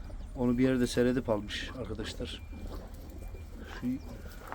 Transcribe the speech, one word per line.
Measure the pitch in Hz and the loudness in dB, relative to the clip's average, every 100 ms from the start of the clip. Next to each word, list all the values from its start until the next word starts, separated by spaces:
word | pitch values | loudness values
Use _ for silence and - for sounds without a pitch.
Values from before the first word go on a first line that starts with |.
| - - - - | -10 -8 -6 2
Onu | 123 123 | 4 6
bir | |
yerde | 131 131 123 | 6 6 4
seyredip | 127 123 127 120 | 6 6 6 4
almış | 104 101 - - - | 2 2 -4 -4 -6
arkadaşlar. | 110 110 104 - - - - - - - - - - - - - - - - - | -4 -4 -4 -4 -6 -6 -8 -8 -8 -8 -8 -10 -10 -10 -8 -8 -10 -10 -10 -4
Şu, | 123 131 - - - - - | -2 -2 -4 -10 -10 -12 -10